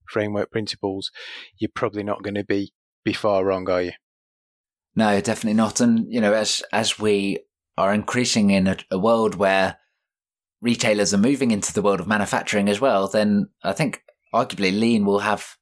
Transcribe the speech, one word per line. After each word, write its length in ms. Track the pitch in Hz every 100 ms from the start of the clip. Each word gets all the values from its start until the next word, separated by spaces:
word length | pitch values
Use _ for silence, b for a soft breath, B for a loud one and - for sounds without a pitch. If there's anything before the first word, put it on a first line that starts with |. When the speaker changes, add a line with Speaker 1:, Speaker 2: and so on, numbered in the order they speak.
| -
Speaker 1:
framework 440 | 110 104 104 -
principles, 580 | 113 104 - 101 98 - B B B B _
you're 120 | 107
probably 300 | - 113 104
not 180 | 104 101
gonna 220 | 104 104
be, 280 | 101 101 98 _ _ _
be 80 | 107
far 320 | - 107 98
wrong, 240 | 95 95 92
are 140 | 90
you? 100 | 87 - _ _ _ _ _ _ _ _ _ -
Speaker 2:
No, 240 | 107 101
definitely 340 | 113 110 110
not. 260 | 110 107 -
And, 320 | 120 113 -
you 80 | 123
know, 140 | 104
as, 280 | 110 104 - -
as 260 | 107 113 -
we 400 | 107 101 98 - - _ _ -
are 160 | 98
increasing 560 | 107 - 123 120 117 101
in 160 | 98 95
a, 100 | 95 -
a 80 | 95
world 380 | 110 117 107 87
where 420 | 98 95 92 - _ _ _ _ _ _ _ _
retailers 540 | 120 117 120 104 92
are 40 | 98
moving 340 | 117 135 120
into 200 | 104 -
the 80 | 107
world 200 | 101 95
of 80 | 90
manufacturing 600 | 107 98 123 - 104 101
as 120 | 101
well, 280 | 135 101 98
then 400 | 107 107 101 - _
I 100 | 90
think 300 | 98 135 - _ _ _
arguably 440 | 113 127 - 95 101
lean 280 | 113 113 101
will 140 | 101
have, 360 | 107 101 - -